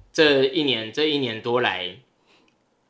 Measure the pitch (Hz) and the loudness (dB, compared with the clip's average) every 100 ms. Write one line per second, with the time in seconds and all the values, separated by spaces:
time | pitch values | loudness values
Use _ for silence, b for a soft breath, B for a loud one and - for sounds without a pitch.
0 | - - 151 135 135 151 143 113 110 123 | -6 2 4 4 2 0 0 -2 -4 -2
1 | 156 143 123 110 117 123 113 92 90 95 | -2 0 -4 -4 -2 0 0 -2 -8 -12
2 | _ _ _ b b _ _ _ | _ _ _ b b _ _ _